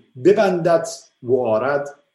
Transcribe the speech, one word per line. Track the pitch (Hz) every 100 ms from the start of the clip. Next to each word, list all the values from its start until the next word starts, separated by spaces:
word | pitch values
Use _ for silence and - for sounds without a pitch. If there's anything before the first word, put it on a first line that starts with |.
| _ -
ببندت | 139 208 196 175 170 165 - - - _
و | 120 127
آرد | 120 110 127 143 143 - _